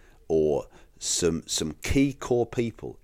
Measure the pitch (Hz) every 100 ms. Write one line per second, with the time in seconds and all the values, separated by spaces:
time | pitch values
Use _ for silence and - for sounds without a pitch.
0 | - - _ 80 78 69 - - - -
1 | - - 85 82 - - 80 73 - 139
2 | 139 131 - 120 117 - 117 - 62 -